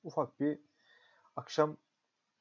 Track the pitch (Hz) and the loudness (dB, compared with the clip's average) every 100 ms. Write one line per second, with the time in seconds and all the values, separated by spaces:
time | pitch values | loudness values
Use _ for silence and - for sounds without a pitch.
0 | 175 - 143 _ 147 147 _ _ _ - | -4 -4 -4 _ -2 -2 _ _ _ -20
1 | _ - - - - - 151 - _ _ | _ -20 -14 -12 -4 2 2 2 _ _
2 | _ _ _ _ | _ _ _ _